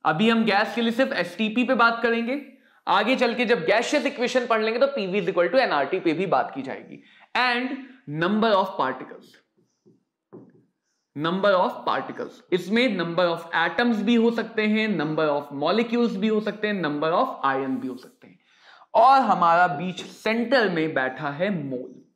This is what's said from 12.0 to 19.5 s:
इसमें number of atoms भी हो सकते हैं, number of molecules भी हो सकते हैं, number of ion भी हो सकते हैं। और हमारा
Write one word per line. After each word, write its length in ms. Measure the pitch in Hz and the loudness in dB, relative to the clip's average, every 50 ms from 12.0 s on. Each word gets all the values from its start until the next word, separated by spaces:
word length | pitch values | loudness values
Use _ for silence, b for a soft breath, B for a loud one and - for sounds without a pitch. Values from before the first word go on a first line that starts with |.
| - 117 113 - - - - - - _ | -6 -8 -10 -12 -12 -12 -14 -20 -6 _
इसमें 460 | 175 180 185 180 214 233 247 254 202 180 | -4 -4 -2 -2 0 0 2 0 0 -2
number 280 | 170 170 170 175 180 | -4 -4 0 0 0
of 180 | 170 170 165 - - - 165 | 0 0 -4 -6 -4 -2 -2
atoms 440 | 165 175 175 - 240 240 233 202 | 0 0 0 0 0 0 0 0
भी 120 | 196 214 240 | 2 2 2
हो 140 | 233 226 233 | 4 4 2
सकते 320 | 226 233 214 220 - 214 214 | 0 -2 -6 -6 -4 -2 0
हैं, 240 | 214 214 220 220 220 202 160 | 0 0 0 0 0 -2 -2
number 280 | 151 156 156 156 156 151 | -2 -2 -2 0 0 0
of 240 | 143 147 147 - 139 139 | 0 -2 -4 -6 -8 -4
molecules 560 | 147 165 190 220 233 233 233 240 240 226 - | -2 0 2 0 0 0 0 0 0 0 0
भी 120 | 196 202 220 | -2 0 0
हो 120 | 220 214 | 0 0
सकते 280 | 214 214 208 214 214 214 | -2 -4 -6 -4 -4 -2
हैं, 140 | 208 190 | -2 -2
number 280 | 165 147 147 147 156 160 170 | -2 -4 -2 -2 0 0 2
of 320 | 202 262 254 - - - | 2 0 0 -4 -2 -2
ion 320 | 135 135 135 135 131 131 117 | 0 0 0 -2 -2 -4 -4
भी 80 | - 131 | -6 -8
हो 80 | 127 | -10
सकते 300 | - - - _ _ - | -12 -16 -20 _ _ -20
हैं। 120 | - - _ b b b b b b b b b b - | -20 -20 _ b b b b b b b b b b 4
और 260 | - - 262 269 269 | 6 8 8 8 6
हमारा 440 | 247 214 185 180 175 170 | 6 4 2 4 4 4